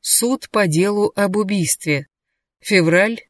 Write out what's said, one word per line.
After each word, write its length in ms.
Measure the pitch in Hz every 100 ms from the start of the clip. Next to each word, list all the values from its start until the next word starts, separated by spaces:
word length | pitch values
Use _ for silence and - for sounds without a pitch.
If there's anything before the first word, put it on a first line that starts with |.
Суд 480 | - - 240 262 -
по 180 | - 190
делу 460 | 156 196 208 208
об 200 | - 202
убийстве. 720 | 202 196 202 156 - 156 143 143 _ _ _ _ _
Февраль. 640 | - 196 160 175 208 233